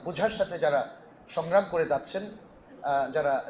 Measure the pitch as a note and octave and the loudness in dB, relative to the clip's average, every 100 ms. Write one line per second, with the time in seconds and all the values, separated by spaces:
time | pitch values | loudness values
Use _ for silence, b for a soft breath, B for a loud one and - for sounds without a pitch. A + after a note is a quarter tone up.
0 | F3+ E3 G#3+ - F#3 E3 D#3 C#3 - - | -8 0 0 0 -2 2 2 2 0 -8
1 | - - - E3 E3 G3 F#3+ E3+ D3 C#3 | -20 -20 -8 -6 2 4 4 0 2 0
2 | - F#3+ G#3 G#3 - - - - C#3+ C#3 | -2 -6 -8 -12 -20 -20 -20 -8 -2 0
3 | C3 D3+ C#3+ C3+ | 0 0 0 0